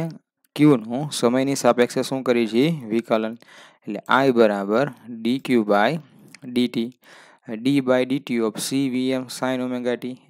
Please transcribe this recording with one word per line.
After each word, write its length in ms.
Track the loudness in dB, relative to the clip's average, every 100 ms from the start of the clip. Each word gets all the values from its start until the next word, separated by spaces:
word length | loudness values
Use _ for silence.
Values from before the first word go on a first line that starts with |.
| -2 -10 _ _ _ 4
ક્યુનું 540 | 6 4 0 -6 -6
સમયની 500 | 0 2 2 0 0
સાપેક્ષે 400 | 2 4 2 0
શું 220 | -4 -4
કરીએ 240 | 0 0 2
છીએ? 160 | 2 2 0 -4
વિકલન. 460 | -4 0 -2 -2 -8 -18 -20 -20 _
એટલે 200 | -10 -8 0 2
I 20 | 4
બરાબર 540 | 6 4 2 0 0 0 -6 -16
ડી 300 | -6 -2 -2
ક્યુ 260 | 0 0
by 280 | 4 4 2 0 -8 _ -20 -20
ડી 280 | -6 -2 -2
ટી, 220 | -2 -6 -8 _ -20 -20 _ -14 -6
D 40 | 0 0
by 220 | 2 2 2
D 80 | -2 -4
T 140 | -2
of 140 | -2 -4
C 320 | -4 -2 -2
V 80 | -2 -2
M 120 | -4 -6
sine 320 | -6 -4 -4
omega 340 | -4 -6 -4 -4
t. 200 | -6 -14 -16